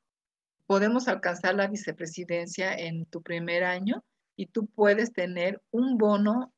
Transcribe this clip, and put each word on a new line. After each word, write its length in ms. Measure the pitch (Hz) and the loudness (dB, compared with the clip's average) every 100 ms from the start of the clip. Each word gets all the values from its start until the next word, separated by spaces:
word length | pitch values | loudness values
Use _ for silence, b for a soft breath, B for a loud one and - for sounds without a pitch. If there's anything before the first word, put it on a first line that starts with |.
| _ _ _ _ _ _ - | _ _ _ _ _ _ 0
podemos 400 | 196 208 240 247 | 2 4 2 0
alcanzar 480 | 196 180 175 185 196 | -2 -2 -2 0 2
la 120 | 202 | 0
vicepresidencia 1080 | 202 - 160 165 165 175 170 170 170 190 - | -2 -8 -8 -10 -10 -6 -4 -4 -6 -4 -4
en 300 | 165 165 160 | -6 -8 -8
tu 180 | 170 | -12
primer 400 | - 170 170 175 | -8 -6 -2 0
año 400 | 180 180 196 240 - _ _ - | 0 0 -2 -4 -6 _ _ -12
y 120 | 190 | -6
tú 200 | 233 214 | -4 -4
puedes 460 | - 208 208 240 | 4 4 4 2
tener 480 | 233 180 180 175 202 - | -2 -4 -2 -2 -4 -6
un 260 | 226 254 247 | -2 0 4
bono 560 | 208 202 208 233 254 | 4 4 4 2 -2